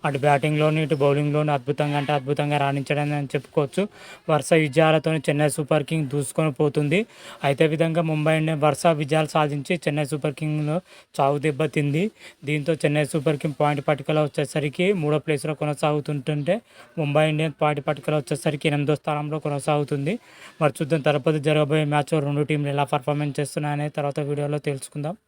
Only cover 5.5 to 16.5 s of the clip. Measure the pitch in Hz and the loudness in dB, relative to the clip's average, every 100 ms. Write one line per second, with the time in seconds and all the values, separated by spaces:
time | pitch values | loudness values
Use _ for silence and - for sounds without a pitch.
5.5 | - 147 156 139 160 143 143 139 - 160 | 0 0 0 0 -2 -2 -2 -4 0 -2
6.5 | 135 151 147 147 170 233 - - - 143 | 2 0 2 0 0 -2 -10 -20 -4 -2
7.5 | 143 160 156 165 160 160 156 151 160 156 | 2 2 4 0 0 0 0 2 2 0
8.5 | 156 147 139 175 156 151 156 156 160 151 | 2 2 4 2 2 0 0 0 0 0
9.5 | 147 135 180 - 147 147 151 151 139 156 | -2 -4 -2 0 -2 -2 -2 -4 -4 -4
10.5 | 151 151 160 - - _ - 139 143 147 | -2 -2 -4 -6 -20 _ 0 2 2 0
11.5 | 135 156 156 143 147 208 - - - 151 | 0 -2 0 0 0 -2 -6 -20 -12 -4
12.5 | 151 147 156 156 147 147 165 143 143 160 | -2 -2 0 2 2 0 0 0 0 -4
13.5 | 139 147 143 143 143 139 156 147 - 143 | 0 0 2 0 -2 0 0 0 -2 -2
14.5 | 160 147 131 180 202 147 151 - 147 170 | -2 -4 0 0 2 0 0 0 -2 -2
15.5 | 151 151 143 156 151 139 147 131 151 143 | -4 -4 0 0 0 -2 -6 -2 -4 0